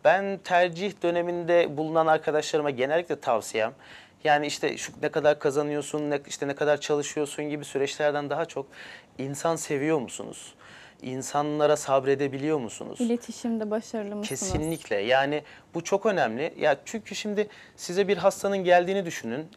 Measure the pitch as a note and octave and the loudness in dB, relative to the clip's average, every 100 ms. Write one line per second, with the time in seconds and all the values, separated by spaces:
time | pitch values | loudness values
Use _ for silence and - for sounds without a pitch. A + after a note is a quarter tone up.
0 | D3 F3+ G3 G3 - F3 F3+ E3 G3+ - | 4 4 2 -4 0 2 2 0 -6 -2
1 | F3 F3 F3 F3 E3+ F3 E3+ C#3+ D#3 D#3+ | 0 0 0 -2 4 4 4 0 0 2
2 | D#3+ D#3+ D#3+ D3+ D3+ D#3+ D3 B2+ C3 D#3 | 4 4 4 0 0 0 0 0 0 0
3 | F3 C#3+ - A#2 G2 A2+ A2 C#3 - - | 0 -4 0 0 0 0 0 -2 -16 -20
4 | - _ D#3 D3 D3 - D#3 - - - | -20 _ 2 4 2 -2 -2 -2 -8 -6
5 | D3+ D#3 D3 D3 D3+ C3+ D3 D3 C#3+ D3+ | -2 2 2 4 2 0 0 -4 -4 -4
6 | D3 C#3+ C#3+ - C#3+ C#3 D3 D3 - D3 | -2 -2 -4 -6 -4 0 2 2 2 -2
7 | D3 - D3 - D3 D3 C#3+ C#3 C3+ - | 0 -2 -4 -4 -6 -6 -6 -2 -2 0
8 | D3+ D3 C#3+ C#3+ D#3+ - C3+ - - - | 0 0 -2 -2 -4 -6 -10 -14 -18 -18
9 | - - C3+ C#3 E3 E3 - C#3+ D3 D#3+ | -18 -10 -8 -4 -2 -2 -2 0 2 2
10 | G#2+ - A2 - - - - - - - | 0 -8 -12 -12 -18 -20 -20 -20 -20 -14
11 | B2+ C3 B2+ C#3+ D3 D3+ D3 D3+ - C3+ | -8 -8 -4 -2 0 2 4 4 2 2
12 | C3 C3+ C#3+ C3 C#3+ D#3 A2+ - - - | 4 2 0 -2 -2 -2 -2 -8 -12 -4
13 | A#3+ A#3 - A3+ A#3+ A3+ G#3+ G#3+ A3+ A3+ | 0 0 -4 -8 -4 -4 -2 -4 -4 -8
14 | G3+ G#3 G#3 C3+ G3 E3+ D#3 D#3+ - G#2 | -6 -6 -6 -6 -4 -2 -2 -4 -4 -2
15 | G#2 C3 C#3 D3 C#3+ - - - E3 G3 | 4 4 4 -2 -6 -16 -10 -8 -2 0
16 | A3+ F#3+ B2+ A2+ D#3 - D3+ C#3+ - A3+ | 2 2 0 0 -4 0 2 2 -2 -10
17 | - F#3+ G#3+ G3+ G#3 - - - - F3+ | -8 -8 -4 -2 -2 -6 -20 -14 -4 0
18 | G3 F#3+ F#3+ F#3 G3+ G3 F3+ F3 F3+ G3 | 2 4 2 2 0 0 6 6 6 0
19 | F3 - A#2 A#2+ D#3+ | -2 -6 -6 -6 -8